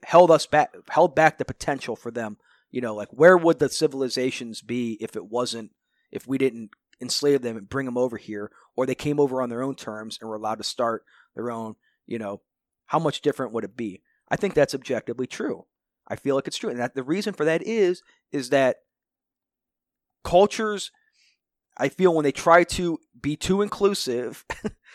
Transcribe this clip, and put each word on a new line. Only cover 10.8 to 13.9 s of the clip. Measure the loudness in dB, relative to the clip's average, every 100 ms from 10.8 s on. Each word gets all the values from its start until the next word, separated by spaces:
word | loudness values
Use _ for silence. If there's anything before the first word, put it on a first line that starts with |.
| -2 -2 -8 _ _
their | -10 -8
own, | -8 -10 -14 _ _ -10
you | -8
know, | -6 -10 _ _ _ _ _
how | -2
much | -2 -2
different | -2 -2 -4
would | -6
it | -8 -8
be? | -10